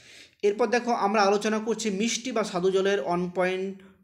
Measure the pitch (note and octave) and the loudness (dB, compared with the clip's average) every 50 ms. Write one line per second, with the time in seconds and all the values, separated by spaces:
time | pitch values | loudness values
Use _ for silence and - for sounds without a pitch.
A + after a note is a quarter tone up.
0 | - - - - - - _ _ - G#3 G3+ A3+ B3 A3+ G#3+ A#3+ A#3+ A#3+ A#3 - | -20 -20 -20 -20 -20 -20 _ _ 0 0 0 2 0 2 2 0 0 0 0 0
1 | G3 G3 G#3 A3+ G3+ G3 G3+ G#3 G#3 A3 G#3+ G#3+ G#3+ A#3 A3 G#3+ - A3+ G3 F#3 | 0 2 2 4 4 4 4 2 2 0 -2 -2 -2 -2 -4 -2 -2 -4 -2 -2
2 | A3 A#3 A3+ - - C4 B3 A3+ G#3 - - F3+ F3 F#3+ F#3 F#3+ F#3+ G3 G3+ G3 | -2 -2 -2 -4 -6 -4 -2 -2 -2 -2 -2 0 0 2 2 2 2 2 2 0
3 | - - F3 F3 F3+ F3+ F3+ F#3+ F3+ F3+ F#3 F#3 F#3+ G3 F#3+ F#3+ - - - _ | 0 0 -2 -2 -2 -2 -2 -2 -2 0 -2 -2 -4 -6 -8 -10 -16 -20 -20 _